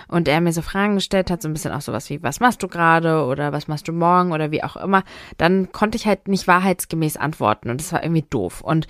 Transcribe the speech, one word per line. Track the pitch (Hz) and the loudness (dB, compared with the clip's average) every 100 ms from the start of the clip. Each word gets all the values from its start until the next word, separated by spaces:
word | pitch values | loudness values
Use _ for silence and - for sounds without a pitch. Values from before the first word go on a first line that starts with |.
| - | -2
und | 175 165 | 0 2
er | 151 | 4
mir | 170 | 2
so | 165 | 0
Fragen | 160 196 208 202 | -4 -2 0 0
gestellt | - 196 185 | 0 0 0
hat, | 175 | -2
so | 156 | -4
ein | |
bisschen | 156 147 | -4 -4
auch | 135 | -6
sowas | 139 117 - | -6 -6 -6
wie, | 143 | -6
„Was | 127 139 | -6 0
machst | 247 208 | 0 0
du | 185 | -6
gerade?“ | 175 165 165 165 160 135 | 0 4 4 4 2 0
oder | 139 147 | -2 -2
„Was | 143 147 | -4 -6
machst | 151 - | -8 -4
du | |
morgen?“ | 165 170 180 180 | 0 4 4 4
oder | 156 151 | 0 -2
wie | 156 | -2
auch | - - | -4 -6
immer, | - 190 190 - - - | 0 0 0 -16 -20 0
dann | 165 190 185 | 2 2 0
konnte | - 214 226 | -2 -2 0
ich | 214 | 0
halt | 196 - | 0 0
nicht | 190 - | -2 4
wahrheitsgemäß | 180 190 180 - 165 156 - | 4 4 0 -2 -2 -2 -2
antworten | 139 160 113 107 - | -6 0 0 0 -2
und | 123 | -6
das | 156 | -4
war | 165 | -4
irgendwie | 156 165 - | 0 0 0
doof. | 123 90 - | -4 -4 -6
Und, | - 160 156 | -2 -2 -2